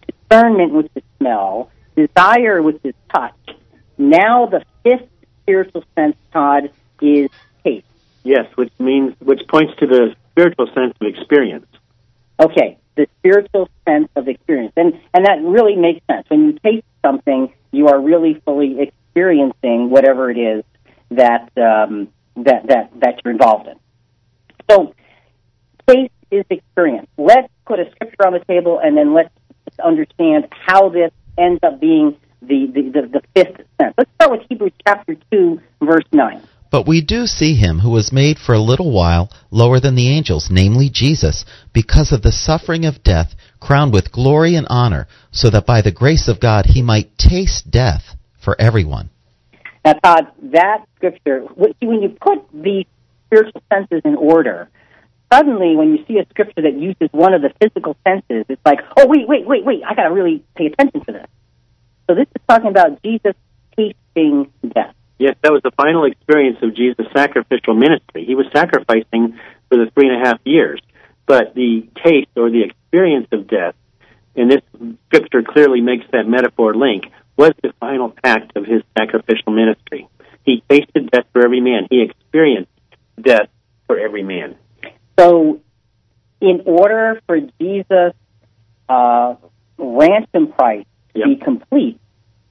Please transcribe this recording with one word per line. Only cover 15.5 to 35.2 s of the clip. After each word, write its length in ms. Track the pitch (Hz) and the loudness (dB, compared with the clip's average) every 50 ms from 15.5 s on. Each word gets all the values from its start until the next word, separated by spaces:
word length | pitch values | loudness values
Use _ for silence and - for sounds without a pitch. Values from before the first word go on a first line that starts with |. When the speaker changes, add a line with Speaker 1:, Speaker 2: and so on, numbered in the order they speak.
| 185 233 226 208 202 | 0 2 2 2 0
Speaker 1:
makes 320 | 185 170 170 160 165 _ | 0 0 -2 -2 -4 _
sense. 240 | - 131 - - _ | -8 -8 -8 -6 _
When 140 | 156 151 156 | 0 2 2
you 140 | 151 151 - - | 0 0 -2 -2
taste 240 | 220 226 220 - _ _ _ - | -4 -4 -4 -6 _ _ _ -4
something, 480 | 139 135 - - - 135 131 131 127 - _ _ _ - | -4 -4 -2 -4 -4 -2 -2 -4 -6 -8 _ _ _ -4
you 160 | 139 147 147 | 0 2 2
are 120 | 143 139 | 2 2
really 400 | 135 151 170 170 165 160 151 156 _ | 2 0 0 2 0 -2 -2 -4 _
fully 360 | 151 143 143 147 135 131 131 | -6 -4 -2 -2 -4 -4 -6
experiencing 1080 | 143 139 - _ _ _ _ 175 185 185 170 143 139 131 - - - 123 117 117 120 123 | -8 -8 -8 _ _ _ _ -2 0 0 0 0 0 -2 -4 -6 -6 -4 -2 -2 -2 2
whatever 400 | 131 135 131 135 131 127 131 123 | 2 4 4 4 2 0 -2 -4
it 80 | 117 120 | -4 -4
is 240 | 120 110 110 107 - - _ _ _ _ _ _ _ _ | -4 -4 -4 -6 -8 -14 _ _ _ _ _ _ _ _
that, 400 | 120 123 123 120 117 117 120 - _ | 0 2 2 2 2 0 -4 -6 _
um, 520 | 127 117 113 110 107 107 101 107 104 101 - _ _ _ _ _ | 0 0 2 2 2 0 -2 -4 -10 -12 -12 _ _ _ _ _
that, 320 | 123 120 135 123 113 - - | -4 0 0 0 0 0 0
that, 220 | 131 117 104 - _ 120 | 0 0 0 -6 _ -4
that 200 | 131 123 120 - - | -4 -4 -4 -4 -8
you're 80 | 120 117 | -8 0
involved 340 | 110 127 113 107 104 - | 2 2 4 2 0 -2
in. 100 | - - _ _ _ _ _ _ _ _ _ _ _ _ _ _ _ _ _ _ - | -12 -20 _ _ _ _ _ _ _ _ _ _ _ _ _ _ _ _ _ _ 4
So, 240 | 214 190 - - - _ _ _ _ _ _ _ _ _ _ _ _ _ _ _ _ _ _ - | 4 4 4 0 -8 _ _ _ _ _ _ _ _ _ _ _ _ _ _ _ _ _ _ 2
taste 240 | 254 262 269 240 - _ _ _ | 2 2 2 -4 -10 _ _ _
is 140 | 196 202 196 - | -4 -4 -4 -4
experience. 600 | - - - _ _ - 175 151 120 - - _ _ | -8 -10 -10 _ _ 0 0 0 -2 -4 -10 _ _
Let's 320 | - 147 175 233 262 247 - _ _ _ | -2 4 4 4 4 4 0 _ _ _
put 140 | - 220 185 | -8 -6 -6
a 100 | 170 175 | -6 -8
scripture 340 | _ _ 220 226 - - 196 | _ _ -16 -16 -4 -2 0
on 100 | 185 180 | 0 0
the 100 | 175 175 | -2 -4
table, 340 | - 185 175 175 170 170 - | -2 -2 0 0 0 -2 -2
and 160 | 165 156 147 | 0 0 2
then 180 | 151 147 147 151 | 2 2 2 2
let's 200 | 165 160 - _ _ _ _ _ _ _ - - - 143 | 0 0 0 _ _ _ _ _ _ _ -20 -16 -6 -2
understand 640 | 170 165 156 156 - _ - 170 160 156 151 139 - | -2 -2 -2 -4 -8 _ -2 -2 0 0 0 -2 -6
how 400 | - - - - 185 196 196 190 | -14 -10 -4 2 4 4 4 4
this 200 | 170 175 170 165 - _ _ - - | 2 -2 -2 -2 -4 _ _ -14 -4
ends 240 | - 175 180 175 330 - | -2 0 0 0 0 -2
up 160 | 160 277 269 | -4 -2 -2
being 360 | 302 320 320 311 302 294 294 - _ _ _ _ | 0 0 2 2 2 0 -2 -6 _ _ _ _
the, 260 | 123 123 143 135 135 | -6 -4 -2 -2 -2
the, 160 | 131 127 - - | -4 -4 -6 -6
the, 240 | 127 131 147 - 120 | -4 -4 -6 -6 -4
the 140 | 131 143 - _ _ | -6 -8 -8 _ _
fifth 320 | 190 180 - - - - _ _ - | 0 0 0 -2 -12 -20 _ _ -4
sense. 140 | - 233 - - | -4 -4 0 -2
Let's 120 | 277 - _ | -4 -4 _
start 160 | _ 330 285 | _ 2 2
with 120 | 240 226 - _ | 2 -2 -8 _
Hebrews 240 | 254 220 208 185 - _ _ | -8 -6 -6 -6 -6 _ _
chapter 300 | 202 202 202 - - 160 156 | -2 -2 -2 -4 -10 -12 -12